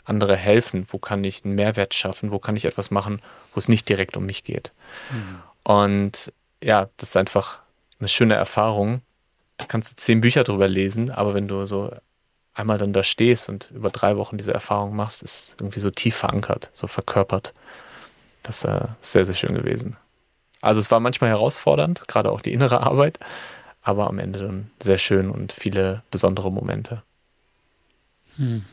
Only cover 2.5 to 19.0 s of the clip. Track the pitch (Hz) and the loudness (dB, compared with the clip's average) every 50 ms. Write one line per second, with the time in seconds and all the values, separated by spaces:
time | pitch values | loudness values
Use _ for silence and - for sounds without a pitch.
2.5 | 107 107 - 80 - - 98 - 101 101 98 104 104 101 - - - - - _ | -4 -2 -2 -4 -4 -4 -4 -2 -2 -2 -2 -2 -6 -8 -10 -16 -20 -20 -20 _
3.5 | _ 101 - - 113 104 - - 104 98 95 - - 95 98 98 101 - - - | _ -2 2 4 4 2 4 0 0 0 0 -4 -4 -6 -6 -6 -6 -8 -8 -8
4.5 | - - - - - _ _ - - - - - 131 117 101 95 95 87 85 - | -8 -8 -10 -12 -20 _ _ -20 -20 -18 -14 -10 -10 -10 -10 -10 -14 -16 -18 -20
5.5 | _ _ _ - 104 101 101 101 101 101 98 98 - - - - - _ _ _ | _ _ _ 4 4 6 6 4 2 2 0 0 -2 -6 -8 -8 -12 _ _ _
6.5 | _ _ - - 110 101 95 - - - - - - 92 95 - - 101 - - | _ _ 0 4 4 4 4 0 -6 -10 -8 0 2 2 2 4 0 0 0 0
7.5 | - - _ _ _ _ _ _ _ _ 107 98 - - - 110 107 - 95 - | -8 -16 _ _ _ _ _ _ _ _ -4 -2 2 4 6 6 6 4 2 0
8.5 | - - 107 113 107 104 101 107 120 127 - _ _ _ _ _ _ _ _ _ | 0 2 2 2 2 2 0 0 -2 -4 -6 _ _ _ _ _ _ _ _ _
9.5 | _ - - - - 113 110 - - - - - 113 113 110 120 - 151 127 - | _ -16 -10 -4 -4 -4 -4 -4 -6 -4 2 4 4 6 6 4 4 4 2 2
10.5 | 104 98 98 95 95 95 98 98 101 110 117 131 127 107 104 104 101 101 101 98 | 2 2 2 2 2 2 0 0 -2 -2 -4 -4 -2 -2 -2 0 0 -2 -2 -2
11.5 | 98 98 98 98 101 98 101 - - - _ _ _ _ _ _ _ _ _ _ | -4 -4 -4 -4 -4 -4 -4 -6 -10 -14 _ _ _ _ _ _ _ _ _ _
12.5 | _ - 104 110 107 101 104 101 98 98 95 - - - 113 120 120 113 - - | _ -6 -2 -2 0 0 0 0 0 0 0 0 2 4 4 4 4 4 0 -6
13.5 | 98 98 - - - - 110 98 - - - 101 104 101 104 - - 101 98 101 | -8 -12 -12 -14 -14 -6 -4 -4 -2 2 2 2 2 2 -2 -4 -6 -6 -4 -4
14.5 | - - - - 104 104 101 101 104 104 104 107 - - - - - - - - | -4 -4 -2 -2 -2 -2 -2 -4 -4 -4 -4 -4 -6 -8 -8 -8 -8 -6 -8 -10
15.5 | - - - 98 - 101 101 101 - - - 117 110 - - - - 101 104 - | -10 -10 -10 -8 -6 -2 -2 -2 -2 0 0 0 0 0 -2 -2 -2 -2 -2 -2
16.5 | - - - - _ - - 92 - - - - - 104 98 - - 95 - - | -4 -6 -6 -12 _ -10 -10 -6 -6 -6 -6 -2 0 0 0 2 -2 -4 -4 -8
17.5 | - _ _ - - - - - - - - - _ _ _ _ _ _ - - | -14 _ _ -20 -20 -20 -20 -20 -20 -20 -20 -20 _ _ _ _ _ _ -12 -8
18.5 | 107 - - - - 50 - - 110 - | -6 -4 -2 -2 -2 -2 -2 -4 -8 -10